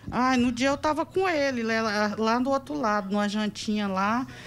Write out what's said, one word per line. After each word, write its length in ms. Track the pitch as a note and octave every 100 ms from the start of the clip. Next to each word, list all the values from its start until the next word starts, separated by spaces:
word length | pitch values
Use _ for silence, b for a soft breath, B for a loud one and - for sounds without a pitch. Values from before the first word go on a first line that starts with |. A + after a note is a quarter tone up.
| B
Ai, 280 | A3 B3+ B3+
no 140 | B3
dia 180 | A#3+ C4+
eu 80 | C#4+
tava 280 | D#4 D4 D#4+
com 220 | F#4 F#4+
ele, 360 | D#4 C#4 B3
né, 180 | A3+ A3+
lá, 340 | A3+ G#3 G#3 G#3
lá 220 | A3 A#3+
do 120 | B3+
outro 280 | C4+ C4+ D4
lado, 320 | A3+ G#3 F#3+
numa 160 | G#3 G#3
jantinha 600 | G#3+ G#3+ G#3 - G#3 G3+
lá. 380 | F#3+ G3+ A3+ E3+ B